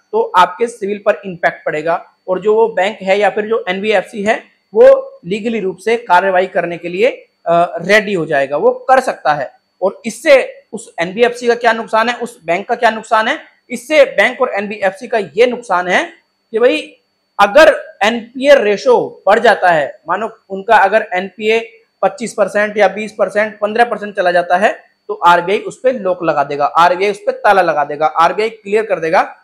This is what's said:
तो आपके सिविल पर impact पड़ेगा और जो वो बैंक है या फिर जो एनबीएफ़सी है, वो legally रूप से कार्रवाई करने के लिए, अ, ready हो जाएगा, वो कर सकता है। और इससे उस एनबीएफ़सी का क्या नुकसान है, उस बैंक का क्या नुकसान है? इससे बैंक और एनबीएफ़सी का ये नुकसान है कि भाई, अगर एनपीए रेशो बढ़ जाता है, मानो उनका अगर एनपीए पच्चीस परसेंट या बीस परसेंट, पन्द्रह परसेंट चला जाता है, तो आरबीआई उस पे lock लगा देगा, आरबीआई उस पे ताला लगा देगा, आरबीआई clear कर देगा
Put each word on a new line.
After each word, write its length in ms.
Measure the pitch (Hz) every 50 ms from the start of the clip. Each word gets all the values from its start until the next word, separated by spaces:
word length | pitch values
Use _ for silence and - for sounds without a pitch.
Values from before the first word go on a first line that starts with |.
| _ _
तो 200 | 208 220 233 226 -
आपके 320 | 185 180 180 - - 233 233
सिविल 340 | - - 202 196 208 202 -
पर 160 | 214 208 - -
impact 400 | 196 175 165 - 170 160 - -
पड़ेगा 480 | 170 156 151 156 165 170 180 - - _ _ _ -
और 120 | 185 185
जो 160 | 180 214 214
वो 120 | 220 226 220
बैंक 300 | 175 185 185 208 214 -
है 180 | 190 190 190 208
या 100 | 208 190
फिर 160 | 190 220 208
जो 200 | 214 226 226 - 180
एनबीएफ़सी 540 | 185 196 202 214 208 190 180 - - 214 196
है, 200 | 214 254 - - _ _ _ _ _ 196
वो 460 | 214 247 269 269 539 - - - - -
legally 340 | 170 196 220 202 240 226 220
रूप 180 | 185 185 175 -
से 200 | - 220 233 233
कार्रवाई 500 | 233 - 175 180 190 196 185 180 190 190
करने 300 | - 185 170 170 175 165
के 120 | 175 175
लिए, 200 | 175 190 220 254 254 - - _ _ _ _
अ, 320 | 170 170 170 175 175 - 170
ready 320 | 170 180 208 214 196 208 202
हो 120 | 175 156
जाएगा, 320 | 156 151 139 139 135 143 151
वो 140 | 196 254
कर 280 | 254 - - - 262 269
सकता 340 | 254 226 - - - 156 147
है। 180 | 143 127 - - _ _ _ _ _
और 200 | 180 196 190 - -
इससे 580 | 233 208 - - 320 277 254 196 - - - - _ -
उस 200 | 196 - - _ -
एनबीएफ़सी 480 | 170 180 185 220 240 233 240 - 247 233
का 80 | 233
क्या 180 | 233 240 233 226
नुकसान 360 | 226 220 185 220 220 226 240
है, 60 | 240
उस 240 | 240 240 - - - _
बैंक 240 | 160 170 185 202 -
का 60 | 233
क्या 140 | - 240 220
नुकसान 380 | 226 220 214 - 233 220 220 240
है? 120 | 302 320 - - _ _ _ _
इससे 360 | 247 240 - - 302 302 262
बैंक 360 | - - 196 202 247 247 262
और 80 | 254 247
एनबीएफ़सी 580 | - 196 208 196 214 208 196 190 190 - 254 -
का 100 | 240 220
ये 300 | 202 151 139 196 247 247
नुकसान 400 | 240 240 - - 185 175 180 180
है 260 | 190 254 330 339 - _ _ _ _ _ _ _
कि 80 | 226 220
भाई, 360 | 240 269 311 - - - - _ _ _ _ _ _ _ _ -
अगर 500 | 202 202 202 285 320 311 254 - - - - - 196
एनपीए 520 | 220 240 240 214 - - 262 262 285 285
रेशो 680 | 269 208 208 202 196 - 269 240 196 147 127 - - _ 190
बढ़ 120 | 208 233
जाता 300 | 220 226 196 - 190 180
है, 300 | 170 151 139 120 - _ _ 160
मानो 240 | 175 196 226 208 - _ _ -
उनका 280 | 196 196 196 220 226 196
अगर 300 | 190 190 208 220 214 - 180
एनपीए 680 | 180 190 190 - - 214 214 226 226 226 - - _ _ _ _ _
पच्चीस 320 | 202 190 190 - 240 196 -
परसेंट 440 | - 196 185 - 208 208 208 196 214
या 100 | 202 185
बीस 240 | 190 208 220 208
परसेंट, 480 | - - 202 185 190 208 214 220 208 -
पन्द्रह 240 | 208 208 214 220 240
परसेंट 320 | 233 214 185 208 208 196
चला 160 | 202 180 180
जाता 260 | 175 175 170 175 180 185
है, 260 | 208 262 - - - _ _ _ _ -
तो 60 | 214
आरबीआई 460 | - 160 175 175 175 165 175 202 -
उस 200 | - 180 165 - -
पे 80 | 254
lock 320 | 254 226 190 185 180 180 175
लगा 200 | 160 151 147 143
देगा, 220 | 143 143 139 143
आरबीआई 460 | 143 - 160 170 175 180 180 196 208
उस 80 | 196 196
पे 120 | - -
ताला 300 | 247 - - 214 196 190
लगा 220 | 180 165 151 147 147
देगा, 220 | 143 151 143 156
आरबीआई 440 | 156 - 156 165 180 180 196 220 226
clear 360 | 220 - - 196 202 220 220
कर 140 | 220 190 160
देगा 220 | 165 160 175 170 143 - - -